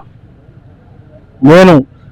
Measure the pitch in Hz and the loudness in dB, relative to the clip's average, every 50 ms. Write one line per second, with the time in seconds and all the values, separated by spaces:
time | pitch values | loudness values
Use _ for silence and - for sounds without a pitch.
0 | - _ _ _ _ _ _ _ _ _ _ - _ - _ _ _ _ _ _ | -6 _ _ _ _ _ _ _ _ _ _ -20 _ -20 _ _ _ _ _ _
1 | - _ _ - _ _ _ - - 139 160 180 190 185 165 139 127 _ _ _ | -20 _ _ -20 _ _ _ -6 -2 0 0 2 2 0 0 -2 -4 _ _ _
2 | _ - | _ -20